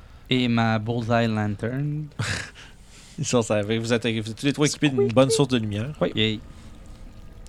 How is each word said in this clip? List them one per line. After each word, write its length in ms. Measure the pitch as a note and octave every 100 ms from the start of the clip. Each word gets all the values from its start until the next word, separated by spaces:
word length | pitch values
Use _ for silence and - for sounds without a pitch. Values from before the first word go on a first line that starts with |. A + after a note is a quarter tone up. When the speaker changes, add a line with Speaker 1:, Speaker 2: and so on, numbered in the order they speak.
| - - -
Speaker 1:
Et 180 | B2+ B2+
ma 280 | A#2 A2+ A2
Bullseye 480 | G#2+ A#2+ A2+ A#2 A#2
Lantern. 760 | G#2+ G#2 G#2 A2+ C3 D3 D3 D3+ -
Speaker 2:
<laughs> 1000 | - - - - - - - - - -
Ils 60 | A#2
sont 180 | B2
ça. 180 | A2 G#2+
Fait 140 | G2+ A2+
que 40 |
vous 140 | A2+
êtes, 80 | A#2+ A#2
vous 240 | A2 A2
êtes 40 | A2
tous 100 | C#3
les 60 |
trois 120 | C3+ D3
équipés 240 | - D3+
d'une 180 | C3 B2+
bonne 200 | A2+ C3+
source 200 | D3 C#3+
de 80 | B2
lumière. 320 | A2 G#2 A#2+ D3+
Speaker 3:
Oui. 100 | F3 G#2+
Speaker 1:
Yay. 240 | A2 G#2+ - - - - - - - - - -